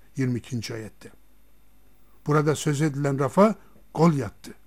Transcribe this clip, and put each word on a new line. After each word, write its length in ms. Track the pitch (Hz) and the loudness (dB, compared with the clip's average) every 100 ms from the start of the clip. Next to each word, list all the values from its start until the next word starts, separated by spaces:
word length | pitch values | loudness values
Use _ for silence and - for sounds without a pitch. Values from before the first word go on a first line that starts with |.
| - - | -14 -4
yirmi 220 | 127 123 | -2 -2
ikinci 340 | - 120 - | -6 -10 -8
ayette. 380 | 113 107 - - - - - - - - - - - - - - | -12 -14 -18 -20 -20 -20 -20 -20 -20 -20 -20 -20 -20 -20 -12 0
Burada 280 | 151 151 143 | 2 2 0
söz 260 | 156 143 | -2 0
edilen 380 | 160 135 139 139 | 0 0 -2 0
Rafa 360 | 135 - 214 196 - - - | 0 4 4 2 -12 -20 -10
Golyat'tı. 600 | - 170 143 110 - - - | 2 4 4 -4 -10 -20 -20